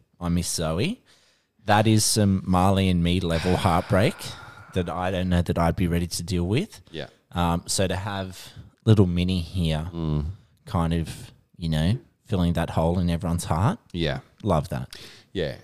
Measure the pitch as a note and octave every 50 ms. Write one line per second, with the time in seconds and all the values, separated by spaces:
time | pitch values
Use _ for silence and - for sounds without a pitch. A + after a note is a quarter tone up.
0 | _ _ _ _ F2 F2 F2 F2 E2+ - - - D#2+ D#2 D#2+ F2+ B2+ F#3+ B3+ -
1 | _ _ _ _ _ _ _ _ _ _ _ _ _ G#2+ G#2 G#2+ G#2+ A2 A2 G#2+
2 | - - - A2 G#2 G2+ F#2+ F#2 E2 F#2 F#2 F2+ F#2 G2 F#2+ G2 F#2+ F#2 F2+ F2
3 | E2+ E2+ F2+ F#2+ F2+ E2+ E2 E2 E2+ F#2 F2+ E2 - F#2 E2 F2 - - G2+ F#2
4 | A2 E3+ - - - - - - - - - - - - - F#2 F2 E2+ D#2 F2+
5 | F2+ F#2 G2 F2+ F#2 F#2 F2 F2 E2+ - - E2+ E2+ E2 E2 - F2+ E2 E2+ F2
6 | F2 E2 - - E2+ E2+ F#2 F2 F2 F2+ G#2+ D3 G#3+ - - - - _ E2 D#2
7 | C2+ - _ _ _ _ - F2 F2 E2+ E2+ F2 - - - - F#2+ F2 F#2 F#2
8 | F#2+ G#2+ G2+ G2 F#2+ F#2 F#2 - - - - - - - _ _ _ A2+ A2 G#2+
9 | F#2+ F2 F2 F2 F2+ F#2 F#2 F2+ E2 - - F#2+ E2 D#2+ D#2 D2+ D#2+ E2+ E2+ E2+
10 | D#2+ D#2 D2+ D2 D2 E2 G2 - - _ _ _ _ - - F2 E2 E2 E2+ E2+
11 | D#2+ - - - - - - _ _ _ _ - E2 E2 D#2 D#2 D#2+ F#2 B2 C3
12 | - _ _ _ _ - G2+ F#2 F2 E2+ D#2+ E2 E2 - - E2+ D#2+ E2+ F2 F#2+
13 | F2 F2 E2+ D#2+ F#2 E2+ F2 F2+ - - - - G2+ D3+ A3+ - _ _ - F2
14 | D#2+ D2 C2+ C2+ - _ _ _ - G2+ F2 D2+ C#2 - C#2+ B1+ C2 - - -
15 | - - - - - _ - G2 D#2+ C#2 - -